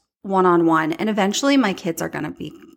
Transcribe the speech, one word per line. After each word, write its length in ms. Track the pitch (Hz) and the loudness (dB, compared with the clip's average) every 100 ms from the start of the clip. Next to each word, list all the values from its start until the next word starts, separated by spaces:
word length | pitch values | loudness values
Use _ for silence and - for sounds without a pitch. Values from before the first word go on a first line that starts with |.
| _ _ | _ _
one-on-one. 680 | 202 190 185 175 165 160 156 | -4 2 4 4 4 2 0
And 160 | 170 214 | -2 -2
eventually 460 | 214 196 202 277 277 | 0 0 0 2 2
my 180 | 214 | 2
kids 280 | 185 175 165 | -2 -6 -6
are 80 | 160 | -6
gonna 220 | - 151 | -8 -10
be 200 | - 156 - - | -10 -14 -16 -20